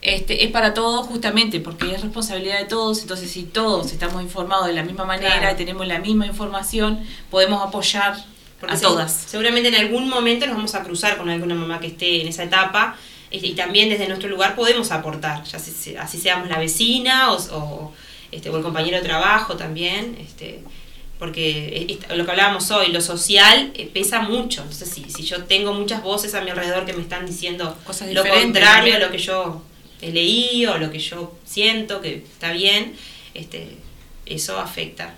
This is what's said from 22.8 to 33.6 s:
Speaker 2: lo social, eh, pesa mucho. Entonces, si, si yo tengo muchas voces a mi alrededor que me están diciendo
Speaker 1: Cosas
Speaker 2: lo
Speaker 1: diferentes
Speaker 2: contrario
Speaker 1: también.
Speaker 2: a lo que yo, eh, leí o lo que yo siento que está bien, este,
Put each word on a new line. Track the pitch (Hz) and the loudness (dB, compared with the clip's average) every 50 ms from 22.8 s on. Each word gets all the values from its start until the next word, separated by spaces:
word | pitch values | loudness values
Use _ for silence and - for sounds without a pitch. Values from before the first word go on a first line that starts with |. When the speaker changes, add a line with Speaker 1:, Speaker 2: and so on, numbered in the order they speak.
| 190 175 | 2 2
Speaker 2:
lo | 170 175 170 | 2 0 0
social, | - 175 175 - - 202 196 202 214 233 269 277 - - | 0 -2 -2 0 4 8 10 10 10 10 8 4 0 -6
eh, | - - - - | -10 -12 -6 -4
pesa | 190 202 202 - 226 214 | -2 -2 0 0 0 0
mucho. | 202 226 247 226 - - - 143 | 0 0 -2 0 -2 -4 -6 -6
Entonces, | 143 - - - 175 | -10 -10 -10 -10 -10
si, | - 160 143 139 | -10 -10 -12 -12
si | - - 156 | -10 -8 -6
yo | - 180 180 175 | -6 -6 -6 0
tengo | - 190 196 202 202 202 | 2 2 2 2 2 0
muchas | 202 202 208 233 220 220 | -2 -2 -2 -4 -4 -2
voces | 190 202 208 208 208 208 | -2 -2 -2 -2 -2 -4
a | 202 | -4
mi | 190 185 | -4 -4
alrededor | 180 180 180 175 180 185 180 | -4 -4 -2 0 0 -2 -2
que | 175 175 | -2 -6
me | 175 165 | -6 -6
están | 156 175 175 180 | -6 -6 -8 -6
diciendo | - 170 - 175 180 175 175 175 160 156 - - | -8 -8 -6 -6 -6 -4 -4 -6 -6 -6 -10 -12
Speaker 1:
Cosas | - 190 - 208 190 | -10 -10 -8 -6 -2
Speaker 2:
lo | 185 190 196 | 0 2 4
Speaker 1:
diferentes | 196 190 - 233 | 6 6 6 6
Speaker 2:
contrario | 233 214 196 196 208 214 233 240 - 208 | 6 4 8 8 10 10 10 8 6 4
Speaker 1:
también. | |
Speaker 2:
a | 208 190 | 4 2
lo | 180 180 | 0 0
que | 180 | -4
yo, | - 185 185 185 185 170 160 160 - - - - - - - - - | -4 -2 -2 -2 -2 -2 -6 -8 -12 -18 -20 -20 -20 -20 -20 -12 -10
eh, | 165 165 | -4 -2
leí | 170 170 180 220 240 247 247 247 240 233 | 0 2 2 2 2 2 0 0 0 0
o | 220 190 160 | 0 0 -2
lo | 156 156 | -2 -4
que | 151 156 | -6 -8
yo | - - 170 175 170 165 - - - | -8 -8 -8 -10 -10 -12 -14 -18 -16
siento | - - 202 208 220 220 220 214 214 202 190 | -10 -2 2 2 2 2 2 -4 -6 -8 -8
que | - 156 135 | -6 -8 -10
está | - - - - - - 170 | -10 -12 -18 -16 -8 -6 -4
bien, | 170 175 190 196 202 208 220 233 - - - - - - - - - | -4 0 2 2 2 2 0 -4 -10 -16 -18 -18 -18 -20 -20 -18 -16
este, | - 160 - - 82 | -16 -14 -14 -14 -14